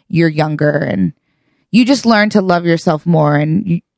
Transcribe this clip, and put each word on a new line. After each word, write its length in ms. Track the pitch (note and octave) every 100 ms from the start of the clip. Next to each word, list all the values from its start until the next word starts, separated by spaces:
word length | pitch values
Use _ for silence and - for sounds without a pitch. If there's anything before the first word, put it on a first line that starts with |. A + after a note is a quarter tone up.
| -
you're 200 | D#3+ E3
younger, 420 | D3+ D3+ D3+ D3 D3
and 340 | - - E3+ - _ _ _ _ _
you 120 | G3+ B3
just 200 | C4+ A#3
learn 240 | G#3+ G#3+
to 100 | G#3+
love 240 | F#3 F3 F3
yourself 400 | E3 - D#3 F3
more, 300 | E3 D3 D3
and 320 | D3+ E3+ G3
you, 140 | E3+ -